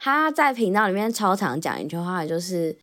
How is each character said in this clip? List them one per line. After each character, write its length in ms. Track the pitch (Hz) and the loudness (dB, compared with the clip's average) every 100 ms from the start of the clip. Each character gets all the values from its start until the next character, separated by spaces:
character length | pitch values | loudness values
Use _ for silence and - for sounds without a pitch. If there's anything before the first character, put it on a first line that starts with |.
他 300 | 269 294 311 | 0 2 2
在 240 | 311 285 | 2 2
频 180 | 240 208 | 2 2
道 160 | 202 208 | 2 2
里 60 | |
面 180 | 190 220 | 2 -2
超 240 | 226 202 202 | 0 2 2
常 240 | 180 139 | 0 -2
讲 180 | 156 69 | -4 -4
一 80 | 131 | -6
句 120 | 170 | -6
话， 260 | 175 185 | -4 -4
就 160 | 156 165 | -2 -4
是， 340 | 175 175 160 151 | -2 -2 -2 -4